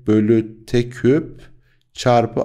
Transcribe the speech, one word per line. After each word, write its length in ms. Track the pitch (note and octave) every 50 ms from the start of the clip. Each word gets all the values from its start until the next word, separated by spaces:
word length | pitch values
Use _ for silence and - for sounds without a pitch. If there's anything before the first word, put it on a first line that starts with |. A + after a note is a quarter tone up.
| -
bölü 580 | G#2 G#2+ G#2+ G#2+ G#2+ A#2 A2+ A2 - - - -
T 240 | - - B2 A#2+ B2
küp 520 | - - - F3+ G3+ - - - - - - - - _ _ _ _ _ _ _ _
çarpı 480 | - - B2+ A#2+ A#2 A2+ A2+ - C3